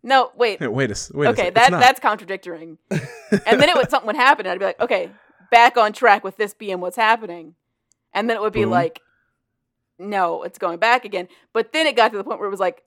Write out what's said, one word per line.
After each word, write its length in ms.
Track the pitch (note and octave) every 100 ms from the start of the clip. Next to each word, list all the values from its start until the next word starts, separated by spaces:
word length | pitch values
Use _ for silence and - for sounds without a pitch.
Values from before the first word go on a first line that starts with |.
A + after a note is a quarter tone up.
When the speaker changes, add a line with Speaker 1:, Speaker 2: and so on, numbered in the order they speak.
Speaker 1:
No, 300 | A#3 C4+ A#3+
wait. 260 | E3+ A#3+ G3
Speaker 2:
Hey, 60 | C3+
wait 220 | A2+ C3
a 20 |
s-, 200 | G2+ -
wait 140 | - D3
a 40 |
Speaker 1:
Okay, 140 | A3
Speaker 2:
sec. 100 | F3+
Speaker 1:
that, 80 | G3+
Speaker 2:
It's 60 | B3+
not. 80 | F3
Speaker 1:
that's 200 | B3 C4
contradictory." 800 | B3+ G#3+ F#3 F#3+ F3+ E3 E3 D#3+
Speaker 2:
<laughs> 80 | _
Speaker 1:
And 680 | E3+ - - - G#3 - B3
then 80 | D4
it 80 | E4
would, 140 | -
something 160 | C#4 A3
would 100 | G#3
happen, 300 | B3 D4 F#3
and 60 |
I'd 40 | F3+
be 60 |
like, 160 | F#3+ -
"Okay, 300 | A#3+ G3+ F#3+ _ _ _ _
back 260 | A#3 A#3+ A#3+
on 160 | G#3+
track 320 | G#3 B3 G3+
with 140 | F#3+ -
this 160 | G#3
being 260 | - G#3 F#3
what's 160 | F3+ F3+
happening." 580 | G#3+ A3+ A3 E3+ D#3+ _ _ _ _ _ _
And 160 | F#3+ A3+
then 60 | A3+
it 20 |
would 140 | G#3+
be 80 | G#3+
Speaker 2:
Boom. 80 | G3+
Speaker 1:
like, 300 | F3+ E3+ - _ _ _ _ _ _ _ _ _ _
"No, 440 | F#3+ G3+ F3 E3+
it's 160 | F3 -
going 200 | F3+ E3+
back 260 | A3 B3
again." 240 | A#3 G3+ F3 _ _
But 220 | A3+ A3+
then 120 | D#4 D#4
it 80 |
got 180 | A#3 A3+
to 40 | G#3
the 60 |
point 140 | A3+ A3
where 100 | G3+
it 20 |
was 100 | G3
like 220 | F#3 F3